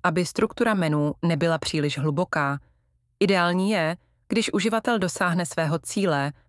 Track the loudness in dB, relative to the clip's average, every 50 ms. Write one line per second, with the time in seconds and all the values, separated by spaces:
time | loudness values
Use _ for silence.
0 | -2 0 0 0 -2 -2 0 -2 -2 -2 0 0 0 2 2 2 2 2 2 2
1 | 0 0 -2 -2 -2 0 0 2 2 0 0 0 -2 -4 -2 -2 -2 -2 -2 -2
2 | -2 -2 0 0 -2 -2 0 -2 0 0 -2 -4 -8 _ _ _ _ _ _ _
3 | _ _ _ 0 2 2 4 4 4 2 2 0 0 0 0 0 0 0 -2 -4
4 | _ _ _ _ _ -4 -2 -2 0 0 -2 0 0 0 0 0 0 0 0 0
5 | 0 -2 -2 0 0 0 0 0 -2 -2 -2 -2 -2 0 0 -2 -4 -4 -2 0
6 | 0 2 2 0 0 -2 -4 -10 _